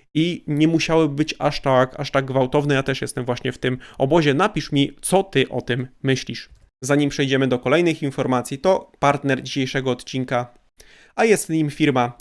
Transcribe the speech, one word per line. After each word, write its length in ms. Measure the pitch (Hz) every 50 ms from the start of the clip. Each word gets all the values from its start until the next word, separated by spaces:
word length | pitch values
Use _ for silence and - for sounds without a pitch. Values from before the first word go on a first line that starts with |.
| _ _ -
i 300 | 147 160 175 170 - -
nie 220 | - 147 143 156 165
musiały 400 | 165 160 - - 165 160 160 151
być 260 | 139 143 156 - - -
aż 220 | - 147 143 -
tak, 400 | - 139 131 123 131 131 - -
aż 100 | 143 -
tak 140 | - 139 135
gwałtowne. 500 | 131 127 135 127 127 - 147 143 147 143
Ja 80 | 135
też 200 | 135 - 131 -
jestem 220 | 127 123 - 131 123
właśnie 280 | 123 123 - - 127
w 60 | 123 -
tym 200 | - 127 127 127 - - - -
obozie. 360 | 135 135 156 170 151 147 131
Napisz 380 | 147 190 214 - 156 - -
mi, 200 | 151 139 139 139 - -
co 220 | - - 175 196
ty 260 | 190 - - 139 127 -
o 140 | - 127
tym 260 | - - 120 135 127 127 - _
myślisz. 460 | - 135 135 127 - - 120 - - - - - _ _ _ _
Zanim 280 | 127 127 143 147 147 139
przejdziemy 380 | - - 143 131 135 131 135 127
do 100 | 127 123
kolejnych 440 | - 127 143 170 175 170 151 -
informacji, 560 | 151 139 - - 131 127 127 123 120 - 139 131
to 340 | - 185 190 - - - _ _
partner 440 | - 143 147 143 - 139 135 127
dzisiejszego 480 | 131 131 - 139 131 127 - 135 131 131
odcinka, 640 | 123 123 - - - 131 127 127 131 120 123 - - _ _ _ _ - - - - - - _ _
a 80 | - 220
jest 240 | 233 202 - - -
nim 220 | 160 160 156 147
firma 420 | 143 - 151 147 131 127 120 120 123 -